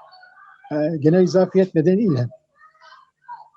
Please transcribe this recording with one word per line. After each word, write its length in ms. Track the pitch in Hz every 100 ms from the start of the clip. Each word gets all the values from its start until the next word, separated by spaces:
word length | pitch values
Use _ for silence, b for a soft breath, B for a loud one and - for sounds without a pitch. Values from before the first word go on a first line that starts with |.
| - - - _ - _ -
E, 240 | 147 151 165
genel 240 | 147 180
izafiyet 520 | 180 180 180 190 185
nedeniyle 540 | 165 156 190 220 131 120 - _ _ _ _ - - _ _ - - -